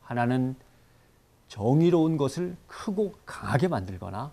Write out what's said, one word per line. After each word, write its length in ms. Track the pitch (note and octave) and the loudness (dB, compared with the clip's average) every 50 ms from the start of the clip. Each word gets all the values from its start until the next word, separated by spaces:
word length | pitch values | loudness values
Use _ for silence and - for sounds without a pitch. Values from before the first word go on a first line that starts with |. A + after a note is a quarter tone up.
| _ | _
하나는 520 | - A#2+ A#2+ A#2+ A#2+ B2+ B2+ B2+ B2+ C3 B2+ - _ _ _ _ _ _ _ _ _ _ _ _ _ _ _ _ _ | -6 -2 0 2 2 2 2 0 -2 -4 -8 -14 _ _ _ _ _ _ _ _ _ _ _ _ _ _ _ _ _
정의로운 680 | - G#2+ G2+ A#2 C3+ D#3 E3 F3 E3+ E3+ D#3+ D#3+ D#3+ | -10 -2 2 4 4 6 6 6 6 4 4 2 2
것을 400 | D3+ C#3+ C3+ - - F3+ F3 F3+ - - | 2 0 -2 -2 -4 -6 -6 -8 -12 -18
크고 480 | - - - - - G3 F#3+ G#3+ F#3+ - - _ | -20 -16 -8 -6 -4 -2 0 -2 -2 -4 -12 _
강하게 420 | - - - - G2+ A2 C3 D#3+ F#3 | -16 -14 -12 -6 0 0 2 2 2
만들거나 640 | E3 A2 F#2+ F#2 F#2+ F2+ F#2+ F#2 F#2+ G2+ B2+ D3 | 0 -2 -4 -6 -10 -10 -10 -10 -8 -8 -10 -10